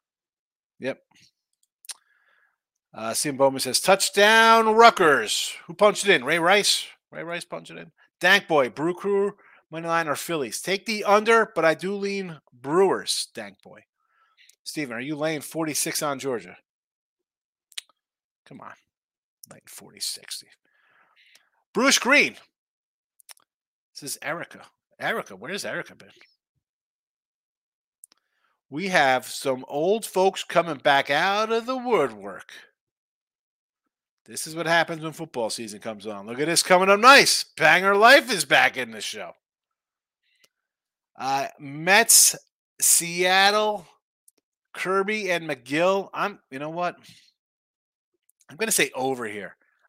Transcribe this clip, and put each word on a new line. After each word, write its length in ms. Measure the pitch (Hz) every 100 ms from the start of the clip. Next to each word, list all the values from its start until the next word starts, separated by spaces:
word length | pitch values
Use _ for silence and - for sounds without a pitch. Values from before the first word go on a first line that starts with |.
| _ _ _ _ _ _ _ _
Yep. 220 | 127 - _ _ _ _ _ _ _ _ - - _ _ _ _ _ _ _ _ _
Uh, 180 | 107 110
Stephen 240 | 113 151 131
Bowman 240 | 139 135
says, 180 | 131 120
"Touchdown, 960 | - 190 - - 208 226 226 226 220
Rutgers." 760 | 220 226 220 170 131 110 - - - -
Who 80 |
punched 340 | 160 208 190 202
it 60 |
in? 100 | 165
Ray 140 | 123 165
Rice? 480 | 165 202 - - - - _
Ray 120 | 151
Rice 220 | 160 170
punched 260 | - 165 165
it 80 | 165
in. 140 | 170 _ _ _
Dank 280 | 180 196 -
Boy, 220 | 151 123
Brew 240 | 113 160
Crew, 420 | 175 196 202 202 202 _ _ _
money 160 | 160 170
line 220 | 165 160
or 80 | 135
Phillies? 440 | - 165 120 -
Take 260 | - 196 196
the 180 | 214
under, 480 | 175 202 214 226 214
but 100 | -
I 100 | 160
do 200 | 156 180
lean 460 | 202 196 196 185 151 _
Brewers, 760 | 127 127 165 190 117 92 - -
Dank 280 | - 104 98
Boy. 220 | 95 90 _ _ _ _ _ _ _ _
Steven, 320 | - 160 143 113
are 40 |
you 140 | 135
laying 280 | 151 156 156
forty-six 600 | - 156 160 139 165 -
on 160 | 151 135
Georgia? 380 | 135 120 90 - _ _ _ _ _ _ _ _ _ _ _ - - _ _ _ _ _ _
Come 160 | 143
on. 100 | - - _ _ _ _ _ _ -
Laying 120 | - -
forty-six, 680 | - - - - - - -
Steve. 200 | - _ _ _ _ _ _ _ _ _ _ _ _
Bruce 240 | - 269 -
Green. 380 | 226 285 160 - _ _ _ _ _ _ _ _ _ - _ _ _ _ _ -
This 120 | 143
is 60 | -
Erica. 380 | 139 135 - - - _ _ _
Erica, 340 | 135 214 -
where's 300 | 95 120 196
Erica 320 | 107 151 - 185
been? 120 | 98 _ _ _ _ _ _ _ _ _ _ _ _ _ _ _ _ _ _ _ - _ _ _ _ _ _
We 180 | 139 190
have 380 | 180 139 127 -
some 380 | - 139 131 -
old 400 | 143 170 220 -
folks 380 | 190 190 185
coming 320 | - 175 170 139
back 340 | 147 139 135
out 400 | 143 185 202 220
of 160 | 226 233
the 100 | 262
woodwork. 760 | 247 208 139 107 98 92 - - - _ _ _ _ _ _ _ _ _ _ _ _ _ _ _
This 220 | _ 110 160
is 80 |
what 120 | 160 165
happens 360 | 170 165 165
when 100 | 160
football 380 | 151 156 127 110
season 300 | - 113 101
comes 260 | 117 107 107
on. 200 | 104 101
Look 120 | 123
at 80 | 156
this 160 | 165
coming 260 | - 180 190
up 120 | 202
nice. 440 | 240 277 170 - - -
Banger 400 | 156 170 196 202
Life 360 | 226 285 240
is 120 | 202
back 320 | 143 147 127 127
in 160 | 120
the 80 | 110
show. 320 | - 107 87 - _ _ _ _ _ _ _ _ _ _ _ _ _ _ _ _ _ _
Uh, 300 | 131 135 135 -
Mets, 800 | 143 143 170 202 - - - - - _ _ _
Seattle, 1040 | - - 170 175 185 185 196 214 214 208 165 _ _ _ _ _ _ _ _
Kirby 580 | - 180 196 196 214 190
and 160 | 170 160
McGill. 600 | 139 123 147 180 196 180
I'm, 240 | 147 190 202 _
you 80 | 131
know 100 | 151
what? 260 | 170 175 - - - _ _ _ _ _ _ _ _ _ _ _ _ _
I'm 80 | 147
gonna 140 | 220
say 220 | - 147
over 320 | 127 131 127 113
here. 300 | 104 - - _ _